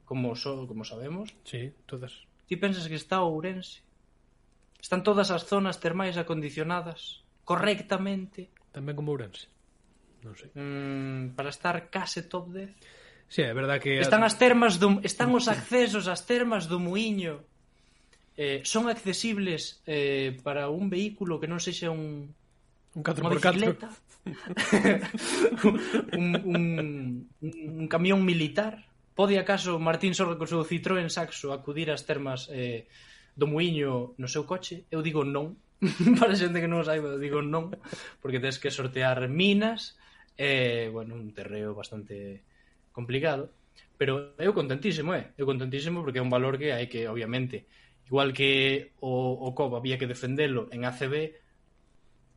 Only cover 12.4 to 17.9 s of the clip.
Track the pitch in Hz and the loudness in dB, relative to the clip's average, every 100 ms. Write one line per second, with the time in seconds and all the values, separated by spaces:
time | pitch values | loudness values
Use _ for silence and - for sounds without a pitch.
12.4 | 175 190 196 - - - - - - - | -6 -12 -12 -16 -20 -20 -20 -20 -6 0
13.4 | 127 123 135 139 139 135 135 214 226 - | 0 2 0 0 2 2 6 6 6 6
14.4 | 247 240 233 170 202 196 180 - 247 240 | 8 8 6 6 6 6 2 0 4 4
15.4 | 247 202 - 247 233 208 180 175 - 240 | 4 0 2 4 4 2 -2 -4 0 0
16.4 | 240 208 165 180 175 196 226 202 170 147 | 2 0 -2 -2 0 0 0 -2 -4 -8
17.4 | - _ _ _ _ | -14 _ _ _ _